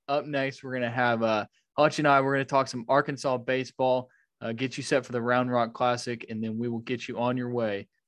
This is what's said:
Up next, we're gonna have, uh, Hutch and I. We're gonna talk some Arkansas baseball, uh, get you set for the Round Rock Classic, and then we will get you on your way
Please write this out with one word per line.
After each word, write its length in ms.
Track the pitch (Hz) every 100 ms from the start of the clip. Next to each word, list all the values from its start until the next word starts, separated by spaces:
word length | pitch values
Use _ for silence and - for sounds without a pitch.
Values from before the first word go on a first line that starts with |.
| -
Up 200 | 143 147
next, 360 | 139 135 127
we're 100 | 135
gonna 160 | 127 120
have, 340 | 120 123 117
uh, 220 | 113 107 101 _ _ -
Hutch 220 | 151 -
and 100 | 151
I. 140 | 139
We're 140 | 135 139
gonna 100 | 135
talk 220 | 135 131
some 180 | 127 117
Arkansas 500 | 135 147 135 139 123
baseball, 720 | 120 131 127 - 131 127 127 _ _ _
uh, 120 | 117
get 260 | 117 131 143
you 60 |
set 200 | 127 139
for 80 | 123
the 100 | 123
Round 300 | 120 123 127
Rock 220 | 123 117
Classic, 500 | 117 127 120 123 117 -
and 120 | 110
then 180 | 113 110
we 100 | 120
will 100 | 113
get 280 | 117 123 -
you 100 | 110
on 200 | 120 127
your 120 | 123
way 380 | 120 110 98 101 _